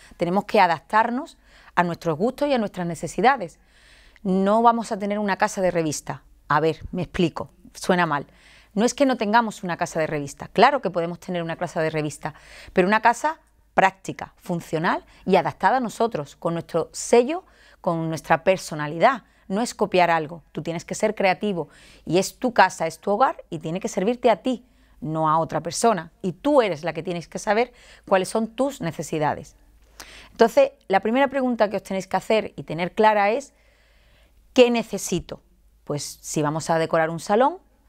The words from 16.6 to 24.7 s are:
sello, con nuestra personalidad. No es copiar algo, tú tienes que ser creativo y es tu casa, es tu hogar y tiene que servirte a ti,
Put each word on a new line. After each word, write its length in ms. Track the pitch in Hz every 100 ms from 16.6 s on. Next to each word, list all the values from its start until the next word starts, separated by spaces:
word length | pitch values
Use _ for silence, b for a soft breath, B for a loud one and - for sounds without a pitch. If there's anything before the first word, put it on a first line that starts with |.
| 156 165 -
sello, 520 | - - 233 247 339 - b b b
con 280 | - 165 165
nuestra 360 | 156 - 160
personalidad. 800 | 190 190 - 156 147 165 214 247 b b -
No 120 | 196
es 140 | 233
copiar 340 | - 190 180 170
algo, 360 | 165 151 170 -
tú 100 | -
tienes 220 | 156 165
que 100 | -
ser 220 | 180 214 208
creativo 520 | 190 180 208 175 147 b b b
y 140 | - 170
es 200 | 190 -
tu 140 | 254
casa, 340 | 233 185 - 165
es 140 | -
tu 100 | -
hogar 320 | 208 269 - -
y 80 | 165
tiene 220 | 160 180
que 80 | -
servirte 420 | - 185 247 240
a 60 | 214
ti, 280 | 254 240 b